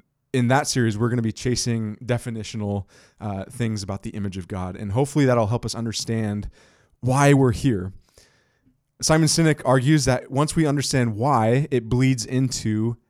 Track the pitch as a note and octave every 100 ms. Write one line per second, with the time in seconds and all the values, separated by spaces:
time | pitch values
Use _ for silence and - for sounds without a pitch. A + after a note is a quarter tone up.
0 | _ _ _ C3 A#2+ C3+ D3 C3 A#2 G#2
1 | A#2 B2 A2+ - B2+ A#2 B2 A2+ G#2+ G#2+
2 | A#2 A#2+ B2+ A2+ G#2 A2+ G#2 G2+ - -
3 | _ _ G#2+ G2 - - A2+ G#2 G2 G2
4 | A2+ G#2+ G2+ F#2 F2 G2 F2+ F#2+ G#2 A2
5 | C#3 D3+ C3+ A#2+ G#2 A#2+ A2+ A2+ A2+ G#2
6 | - A2+ G#2+ G#2 G2 - _ _ _ _
7 | B2 C3 C#3+ C3+ C3 - C#3 G2+ F#2+ -
8 | _ - _ _ _ _ _ _ _ _
9 | - D#3 D#3 - D#3+ D3 B2+ C3 B2+ D#3
10 | C3 B2+ - C3+ D3+ E3+ D#3 C#3+ C3 C3+
11 | A#2 G#2 C3+ B2+ A2 B2+ D3+ B2 A2+ B2
12 | C3 C3 A2 B2+ C3 - A2 G#2+ A#2 A#2+